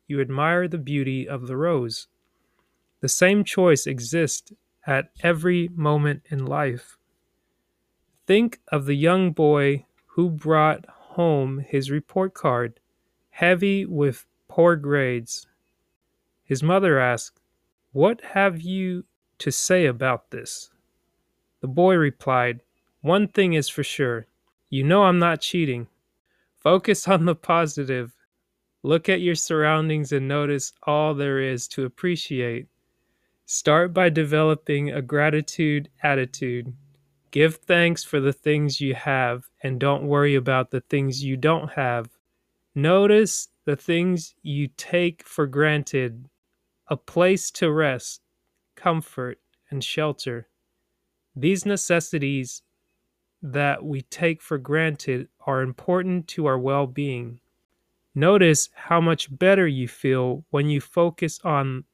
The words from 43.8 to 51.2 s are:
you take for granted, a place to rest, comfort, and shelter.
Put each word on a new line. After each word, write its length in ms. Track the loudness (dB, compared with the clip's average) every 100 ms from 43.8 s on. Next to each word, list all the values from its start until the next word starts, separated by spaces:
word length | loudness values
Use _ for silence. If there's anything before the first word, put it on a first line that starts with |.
| -2 0 0 -2 -4 _
you 280 | -8 -6 -6 -8
take 440 | -4 0 0 -4
for 240 | -8 -4 -2
granted, 800 | 0 2 0 -2 -4 -4 -8 -18 _ _ _ _ _ -8
a 100 | -8
place 540 | -4 2 2 2 -4
to 200 | -4 -2
rest, 520 | 0 0 -2 -8 -18 _ _ _ _ _
comfort, 640 | _ -2 -2 -4 -10 -12 -12 _ _ -12
and 140 | -10
shelter. 640 | -8 -4 -4 -4 -8 -10 -12 _ _ _ _ _ _ _